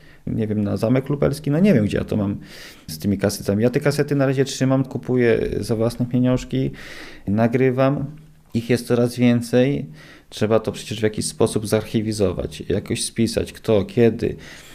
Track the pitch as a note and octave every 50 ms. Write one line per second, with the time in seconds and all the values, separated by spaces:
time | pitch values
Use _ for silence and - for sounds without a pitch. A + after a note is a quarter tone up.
0 | - - - - - - - A2+ A2 G#2+ G#2 G#2+ G#2 G2+ G2+ F#2+ A2 A2 A#2 B2+
1 | C3 - C#3+ C#3 D3 D3 C#3 - - C#3+ C#3+ D#3 F#3+ G#3+ F3+ A#2 G#2 G2 - -
2 | - - G2+ G#2 G2 G2+ G2+ - - - - - - - - - - - D#2 -
3 | - G2+ G2 G2 - G2+ - - - - G2+ G#2 A2+ B2+ C#3+ C#3+ D3 C#3+ C#3 D3+
4 | C#3+ D3 D3 C#3 C3+ C#3 C3 C3+ C3 C3 - - C3+ C3 C3+ C3+ C3+ - - B2
5 | - - B2+ B2+ A#2+ A#2 - - - - - - G2 - A#2 G#2+ A2+ A#2 - -
6 | B2+ A#2+ - B2 B2 B2 B2+ B2+ - - C3 C3 C3+ C#3 - - - - - -
7 | - - - - - F#2+ G2+ A2 A#2 A#2 A#2+ B2+ C3 C3 A#2+ C3 C3+ C3+ C#3+ -
8 | C3+ - - - - - - - _ _ - A#2 A2+ - B2 A#2 A#2+ - A#2+ A#2
9 | A#2+ A#2+ A#2+ A#2+ B2 A#2+ A#2+ A#2 A#2 - - B2+ B2+ C#3 C#3+ C3+ C3+ - - -
10 | - - - - - - - - A2 G#2 A2+ A2 - - - - - - - A2
11 | A2 G#2+ - - - - - - A2+ A2 - G#2+ G#2+ G2+ A2+ G#2+ - - - A2+
12 | G#2 A2 G#2+ G#2 G2 F2+ E2 - - D2+ - - - - E2+ G#2 - - G2+ -
13 | - - - - A#2 A2 - - - - - - - - A2 G2+ F#2+ G2 - A#2+
14 | A#2 A#2 - - - - - - - - - - - - -